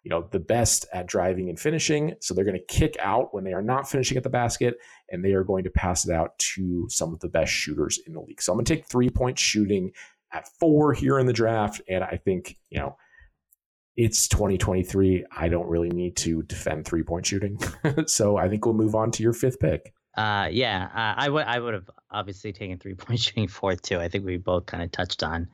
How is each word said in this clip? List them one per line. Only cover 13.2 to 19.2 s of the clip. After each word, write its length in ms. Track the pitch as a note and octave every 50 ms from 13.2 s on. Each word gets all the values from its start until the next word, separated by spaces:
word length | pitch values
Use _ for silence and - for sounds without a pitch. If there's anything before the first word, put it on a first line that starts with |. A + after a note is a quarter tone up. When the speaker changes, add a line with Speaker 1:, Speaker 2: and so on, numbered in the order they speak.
| - _ _ _ _ _ _ _ _ _ _ _ _ _ - B2
Speaker 1:
it's 280 | A2+ A2 - - - -
twenty 280 | - F#2 G#2 G2 G2
twenty-three. 680 | F2 - - F#2 F#2 F2+ - - F#2+ G2 F#2+ F#2 F2+ - - -
I 120 | - D#2+ E2+
don't 180 | F2 E2+ F2
really 220 | E2+ E2+ E2+ E2+ F2
need 280 | F2 F2 F2+ F2+ - -
to 260 | - E2 E2 D#2+ D#2
defend 400 | - - - - - D#2 D#2 D2+
three-point 420 | - F2 E2 D#2+ - E2+ F2 -
shooting. 320 | - G2 G2 G#2 G2+ G2+ - - - - -
<laughs> 240 | - - C#3 D#3+ D3+
So 300 | - - - G#2+ G#2 G#2
I 120 | F2+ F2 F#2+
think 160 | G#2+ G#2 B2
we'll 120 | A#2 A2
move 180 | G#2+ A2 G#2+ G#2+
on 160 | A2 A2 A#2
to 140 | - -